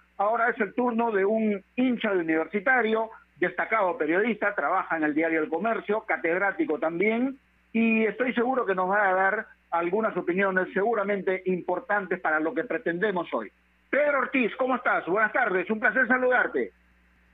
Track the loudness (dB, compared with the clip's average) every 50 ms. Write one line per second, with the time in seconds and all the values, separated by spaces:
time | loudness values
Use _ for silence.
0 | _ _ _ -2 0 0 2 2 0 0 0 0 -4 -2 0 0 0 0 2 0
1 | 0 2 2 2 2 2 2 2 0 0 -2 -2 -6 _ _ 0 0 0 0 0
2 | 0 0 0 0 2 2 2 0 0 0 -4 -2 2 2 2 4 2 2 2 0
3 | -2 -4 -8 -20 -20 _ _ -2 -2 -2 -2 -4 -4 -2 0 0 2 0 0 0
4 | 0 2 2 2 2 0 0 0 -2 -2 -2 -2 -2 0 0 -2 -2 -2 -2 0
5 | 0 0 2 0 0 2 0 0 0 -2 -2 -2 -2 -2 -2 -2 -2 -2 -2 -2
6 | 0 -2 -4 -2 0 -2 0 0 0 -2 0 -2 -2 -2 0 -2 -2 -2 0 0
7 | 0 0 2 0 -2 -2 -4 -10 _ _ _ _ _ _ 0 2 2 4 4 2
8 | 2 0 0 -2 -4 -2 0 0 0 0 0 0 0 0 0 0 0 0 2 2
9 | 2 2 2 2 2 2 0 -2 -6 -10 -20 _ _ _ -2 -2 0 0 0 0
10 | 0 0 -2 -2 -2 0 0 2 2 2 2 0 -2 0 0 0 0 0 0 0
11 | 0 -2 -2 -2 -2 -2 -2 -2 -2 -2 -2 -2 -2 -4 -4 -4 -2 -2 -2 -2
12 | 0 -2 -6 -4 0 0 0 0 0 0 -2 -4 -4 -2 -4 -4 -2 -4 -2 0
13 | -2 0 0 -2 -4 -4 -4 -6 -6 -8 -14 _ _ _ _ _ _ _ 0 2
14 | 2 2 2 0 -2 0 0 0 0 0 0 -2 0 0 0 0 0 0 0 0
15 | 0 0 2 2 2 2 2 0 0 2 0 -2 0 -2 -4 0 0 0 2 2
16 | 2 2 2 2 2 2 2 2 0 0 -2 -2 -4 -4 -8 _ _ _ _ _
17 | _ _ _ _ _ _